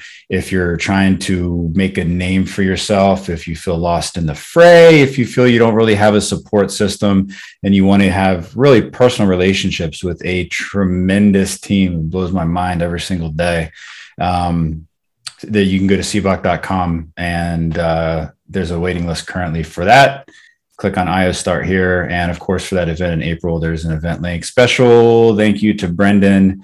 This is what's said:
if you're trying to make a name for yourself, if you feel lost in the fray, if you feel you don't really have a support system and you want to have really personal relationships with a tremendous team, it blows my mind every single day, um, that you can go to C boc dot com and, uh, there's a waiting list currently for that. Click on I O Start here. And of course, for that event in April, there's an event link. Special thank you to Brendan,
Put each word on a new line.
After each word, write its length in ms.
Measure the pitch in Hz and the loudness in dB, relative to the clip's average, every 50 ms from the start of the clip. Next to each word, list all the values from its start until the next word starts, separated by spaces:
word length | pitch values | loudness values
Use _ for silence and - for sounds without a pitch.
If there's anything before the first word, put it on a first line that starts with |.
| - - - - - - | -12 -20 -20 -20 -10 -6
if 220 | 92 95 92 - | -4 -4 -4 -2
you're 260 | 95 92 90 87 85 82 | -2 -2 -2 -2 -2 -4
trying 420 | - - 98 98 98 98 95 87 | -2 0 0 2 2 2 0 0
to 520 | - - 98 90 87 87 87 87 85 82 80 | -2 -4 -4 -2 -2 -2 -2 -4 -4 -4 -2
make 240 | 90 95 92 95 - | 0 -2 -2 -2 -4
a 40 | 87 | -4
name 400 | 82 85 90 90 90 92 95 95 | -4 -4 -4 -4 -2 -2 -2 -2
for 200 | 80 - - 101 | -2 -4 -4 -2
yourself, 640 | 95 92 90 - - 107 98 98 98 95 95 - - | -2 -2 -4 -4 -2 0 2 2 2 2 0 -2 -6
if 180 | 87 80 - - | -8 -8 -8 -10
you 80 | 82 | -12
feel 220 | 78 - - 87 82 | -8 -6 -6 -4 -2
lost 400 | 85 87 85 82 - - - 185 | -2 -2 -2 -2 -4 -6 -6 -6
in 80 | 170 | -4
the 80 | 156 143 | -4 -6
fray, 680 | 147 - - - 165 170 175 175 170 165 165 160 151 | -8 -10 -2 4 6 8 8 8 10 8 8 8 8
if 140 | 139 135 135 | 6 4 2
you 120 | 135 120 104 | 0 -4 -2
feel 200 | - - 123 123 | 0 2 2 4
you 120 | 120 117 | 4 4
don't 160 | 117 117 110 | 4 4 4
really 180 | 110 113 110 107 | 4 2 2 4
have 220 | 98 104 107 104 | 4 4 4 4
a 60 | 107 | 2
support 500 | 95 - 101 82 - - - 104 98 - | 0 -2 -4 -6 -4 -2 0 0 0 0
system 560 | - - 107 98 98 - - 101 101 95 95 98 - - - - - _ | -2 -2 -4 -4 -2 -2 0 0 2 0 0 -2 -6 -16 -20 -20 -14 _
and 140 | - 98 98 | -2 0 2
you 100 | 98 95 | 4 4
want 160 | 98 98 98 | 4 4 4
to 80 | 101 95 | 4 2
have 460 | 85 98 95 95 95 87 80 - - 107 | 2 0 0 0 0 -2 -4 -8 -4 2
really 240 | 131 143 135 110 | 4 4 6 4
personal 480 | 104 - - - 127 123 120 - 110 98 | 4 0 0 2 2 2 2 2 0 0
relationships 760 | 92 90 90 95 98 95 - 95 82 - 90 80 76 - - | 2 2 2 2 0 0 -2 -4 -4 -4 -6 -8 -8 -8 -8
with 160 | 90 85 85 - | -8 -8 -6 -6
a 200 | 87 90 90 87 | -6 -4 -4 -6
tremendous 1160 | 80 - - - - - 98 98 92 92 90 92 92 95 101 104 104 95 98 95 95 - - | -6 -8 -10 -10 -6 -4 -2 -2 0 0 0 0 2 2 4 4 4 4 2 2 0 -4 -8
team, 320 | - - 104 98 95 95 90 | -6 -2 0 2 2 0 0
it 160 | 82 80 80 | -4 -6 -4
blows 220 | 82 92 92 87 | -4 -4 -4 -4
my 140 | 92 95 85 | -4 -4 -2
mind 360 | 82 85 90 87 90 90 87 | -2 -2 -2 -4 -4 -4 -4
every 180 | 85 87 85 85 | -4 -4 -4 -6
single 300 | - - 95 90 82 80 | -6 -6 -6 -6 -6 -6
day, 420 | 76 78 85 87 87 85 82 78 - - - - - - - - _ - | -4 -4 -2 -2 -2 -2 -4 -6 -10 -16 -20 -20 -20 -20 -20 -16 _ -6
um, 680 | 87 90 90 87 87 87 85 85 85 78 78 80 80 _ _ _ _ _ _ _ - - - _ - | -4 -2 -2 -2 -2 -2 -2 -2 -2 -4 -6 -8 -14 _ _ _ _ _ _ _ -20 -20 -18 _ -10
that 220 | - 107 104 98 | -4 0 0 2
you 120 | 95 95 95 | 2 0 0
can 100 | 95 98 | 0 0
go 80 | 98 | 0
to 80 | 92 90 | 0 -2
C 160 | - - 107 | -2 -4 -2
boc 220 | 92 95 92 85 | 0 0 -2 -2
dot 220 | - 95 87 82 - | -2 -2 -2 -2 -4
com 500 | - 95 92 90 87 85 82 80 80 - | -4 -4 -4 -2 -2 -4 -6 -8 -10 -12
and, 640 | - 87 87 85 85 85 85 85 85 82 82 80 82 | -8 -6 -6 -4 -4 -4 -4 -4 -4 -4 -4 -4 -2
uh, 540 | 85 82 82 80 82 80 82 80 78 73 - _ _ - | -2 -2 -2 -2 -2 -2 -4 -4 -6 -10 -12 _ _ -10
there's 240 | 82 95 92 82 | -8 -6 -6 -4
a 80 | 87 85 | -4 -4
waiting 280 | 85 90 90 87 85 85 | -4 -4 -4 -4 -4 -6
list 200 | 82 80 - - | -6 -8 -10 -10
currently 360 | - 92 90 85 80 82 80 | -8 -8 -6 -6 -6 -6 -8
for 220 | - - - 87 | -8 -8 -4 0
that. 420 | 95 117 135 139 - - - - _ - - _ _ _ _ _ _ _ | 4 6 6 6 4 2 -4 -14 _ -20 -20 _ _ _ _ _ _ _
Click 220 | - - 202 190 - | -6 -6 -4 -2 -2
on 100 | 90 85 | -2 -2
I 200 | 87 92 92 92 | 0 0 0 0
O 40 | |
Start 340 | 87 - - 95 90 85 - | -2 -2 -2 -4 -2 -2 -2
here. 420 | - 95 95 92 92 90 90 87 67 | -2 0 0 0 0 0 -2 -2 -4
And 180 | 85 87 87 87 | -4 -4 -4 -4
of 100 | 87 82 | -6 -6
course, 260 | - - 95 90 - | -6 -4 -4 -4 -4
for 100 | - - | -4 -4
that 140 | 92 87 82 | -2 -2 -2
event 240 | 80 78 90 87 85 | -4 -4 -4 -4 -4
in 80 | 80 | -4
April, 380 | 69 80 85 82 - 87 82 82 | -4 -4 -6 -6 -6 -4 -4 -4
there's 260 | 80 82 82 80 78 | -4 -4 -4 -4 -6
an 80 | 82 80 | -6 -6
event 280 | 78 76 85 82 - | -4 -4 -6 -6 -6
link. 220 | 82 87 87 82 82 | -6 -6 -8 -8 -10
Special 920 | - - - 123 117 - - 127 120 120 120 117 117 117 113 117 117 110 101 | -4 0 2 2 2 2 2 4 6 6 6 6 6 4 4 4 4 4 4
thank 240 | 107 107 101 101 | 2 2 2 2
you 120 | 104 107 101 | 0 0 0
to 120 | 104 - 87 | 0 -2 -4
Brendan, 720 | 85 87 101 101 101 101 98 98 98 98 95 95 95 98 | -2 0 2 2 4 4 4 4 4 4 4 2 0 -2